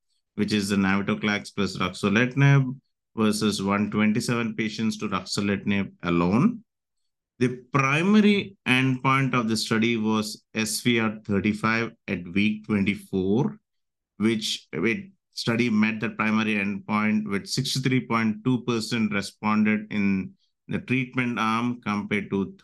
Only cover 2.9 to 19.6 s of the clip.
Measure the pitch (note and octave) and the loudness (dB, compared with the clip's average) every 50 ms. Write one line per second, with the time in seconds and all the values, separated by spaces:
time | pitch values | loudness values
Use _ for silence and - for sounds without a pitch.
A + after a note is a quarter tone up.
2.9 | _ _ _ _ - A2+ A2 G#2+ G#2 G#2 G#2+ G#2+ G2 F#2 F#2+ G2 G2+ G2+ G#2 G#2 | _ _ _ _ -4 0 0 0 2 2 0 -2 -2 0 -2 0 0 0 0 0
3.9 | A2+ G#2+ G#2+ G#2+ G#2+ A#2+ A2+ - B2 A#2 A#2 A2 G#2+ - A2+ G#2+ G#2+ - A2+ A2 | 0 2 2 2 2 0 0 -2 -2 -2 -2 -4 -4 -4 -6 -6 -4 -2 -2 -2
4.9 | G#2+ - G#2+ G2+ G2 F#2+ F#2+ - - - G2+ G2+ G2+ F#2+ - G#2 G2+ G2 G2 F#2+ | -2 -4 -4 -4 -4 -6 -6 -6 -4 -2 -2 0 -2 -2 0 -2 -2 -2 -2 -4
5.9 | - _ - F2 F2 E2+ E2+ F2 G2 A#2 E3 A#3 B3 - - _ _ _ _ _ | -8 _ -4 0 0 2 2 2 2 4 2 2 0 -2 -10 _ _ _ _ _
6.9 | _ _ _ _ _ _ _ _ _ - B2 B2 B2 - - _ - C3+ C3+ C3+ | _ _ _ _ _ _ _ _ _ -2 -2 -2 -2 -4 -8 _ 0 0 2 2
7.9 | C#3 D3+ E3+ G3 G#3+ G#3+ G3+ G#3 G#3 G3+ - - - _ - B2+ B2+ B2+ C3 C3 | 2 2 2 4 6 6 6 6 4 2 0 -4 -10 _ -2 0 2 2 2 2
8.9 | C3 B2+ - C3+ C3 C3+ C3+ B2+ B2 B2 A#2 A2 A2+ A2 - - A#2 A2 A2 A#2 | 0 0 2 2 2 2 2 2 0 0 0 0 0 -2 0 0 0 2 2 2
9.9 | A#2 A2+ G#2+ A2 A2 A2 G#2+ G#2+ - - _ _ - A2+ A2 G#2+ - - - A#2+ | 2 0 0 0 0 0 0 -2 -6 -14 _ _ -4 -4 -4 -2 -4 -2 0 2
10.9 | A#2+ A#2 A2+ A2 G#2+ G#2+ - - G#2 G2 F#2 G#2+ G#2 G#2 - A2 A2+ A2+ A#2 A2 | 2 2 2 0 -2 -4 -6 -2 -2 0 2 0 0 0 0 0 0 0 -2 -4
11.9 | - _ _ - G2+ F2+ F2 F2+ F2 G2 G2+ G#2+ G#2+ G#2+ - - G#2+ G2+ F#2+ G2 | -6 _ _ -8 -6 -6 -6 -4 0 0 2 2 0 -2 -4 -2 0 0 2 0
12.9 | G2 - - - - F#2+ F#2 F#2+ G2+ A#2+ D3+ G#3+ - - _ _ _ _ _ _ | 0 -2 -4 -6 -4 -2 0 2 2 2 0 0 -4 -10 _ _ _ _ _ _
13.9 | _ _ _ _ _ - G2+ A2 A2+ G#2+ G#2+ - - - - _ - D2 E2+ A2+ | _ _ _ _ _ -2 0 0 0 0 -2 -4 -6 -6 -8 _ -6 -2 0 0
14.9 | A2 G2 G2 - - _ _ _ _ - - - A#2 A2 A#2+ A#2+ G#2+ G#2+ G#2+ A2 | 0 -2 -6 -12 -18 _ _ _ _ -8 -4 -2 0 2 2 2 4 4 2 2
15.9 | A2+ A2 B2 A2 G#2 - A2 A2 G#2+ A2 A2 G#2+ G#2+ G#2 G2 G2+ G2+ G2 - - | 0 -2 -4 -6 -4 -2 -2 0 0 0 0 0 0 -2 -2 -2 -4 -6 -6 -2
16.9 | A2 G#2 G#2+ G#2+ G#2+ G#2+ G#2 G2+ G2 G2 F2+ - - - B2+ - - C3+ C3 C3+ | -2 0 2 2 2 0 0 -2 -4 -4 -4 -4 -4 -4 -2 -2 -2 -2 0 0
17.9 | C3 B2+ - - A#2 A2+ A2+ A2 G#2+ G#2+ - C3 C3 A#2 A#2 B2 A#2+ A2+ A2 - | 0 0 0 0 0 0 0 0 -2 -2 0 0 0 0 0 0 -2 -2 -2 -2
18.9 | A#2+ A#2 A2 G#2 G2+ G2+ G2 - - _ - G#2+ G#2+ G#2+ | -2 0 0 0 0 -2 -4 -6 -8 _ -2 0 2 2